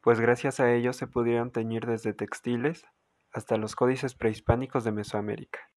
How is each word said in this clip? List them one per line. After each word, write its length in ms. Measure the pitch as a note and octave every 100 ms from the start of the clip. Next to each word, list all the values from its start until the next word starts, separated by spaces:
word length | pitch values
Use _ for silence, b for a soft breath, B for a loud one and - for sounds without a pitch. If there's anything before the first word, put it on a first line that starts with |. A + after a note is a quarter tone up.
pues 180 | - A#2
gracias 400 | A#2 A#2+ C#3 -
a 140 | B2
ellos 240 | A#2+ A#2+ B2
se 100 | B2
pudieron 460 | A#2+ A#2 A#2 A#2+
teñir 340 | A#2+ A2+ A2+ A#2+
desde 260 | A2+ G#2+
textiles 720 | G2+ G#2 - - A#2+ C3 E3 _ _ _ _ _
hasta 240 | - - A2
los 180 | G#2+ -
códices 400 | B2 C3 C3+ -
prehispánicos 680 | A#2 G#2+ - A#2+ C3 C3+
de 80 | A2+
Mesoamérica. 800 | G#2+ G#2 G#2+ G#2 G#2 - - -